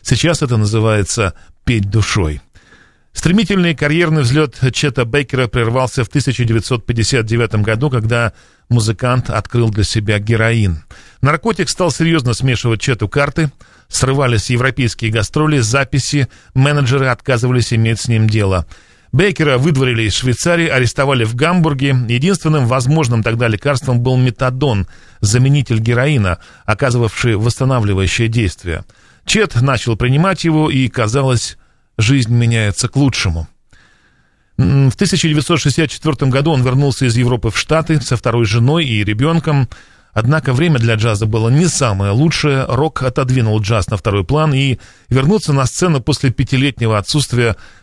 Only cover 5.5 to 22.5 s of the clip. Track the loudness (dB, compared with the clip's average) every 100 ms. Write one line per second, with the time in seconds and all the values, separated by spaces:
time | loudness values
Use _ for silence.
5.5 | 0 0 0 -2 -2 -2 0 -2 -2 0
6.5 | 0 0 -4 -2 -2 0 0 0 0 0
7.5 | 0 0 0 0 0 0 0 -2 -4 -20
8.5 | _ _ 0 0 -2 0 -2 -2 -4 -2
9.5 | 0 0 0 -2 -2 -2 -2 0 0 2
10.5 | 2 0 -2 -8 -20 -20 -2 0 0 -2
11.5 | -2 -4 -2 -2 0 0 2 0 -2 -2
12.5 | 0 -2 -2 -2 -2 -2 -2 -2 0 -4
13.5 | -4 -20 -20 _ -2 0 0 0 0 0
14.5 | 0 0 0 -2 -2 -2 -2 -2 0 2
15.5 | 2 2 0 0 -2 -2 -2 -2 -6 -6
16.5 | 0 2 2 0 0 0 -2 -2 0 0
17.5 | 0 0 0 0 -2 -2 0 2 2 2
18.5 | 0 -4 -12 -20 _ _ 0 2 2 0
19.5 | 2 2 2 0 0 -2 -2 -2 -2 0
20.5 | 0 0 0 0 0 0 0 -2 0 0
21.5 | 2 2 0 0 0 0 0 0 0 0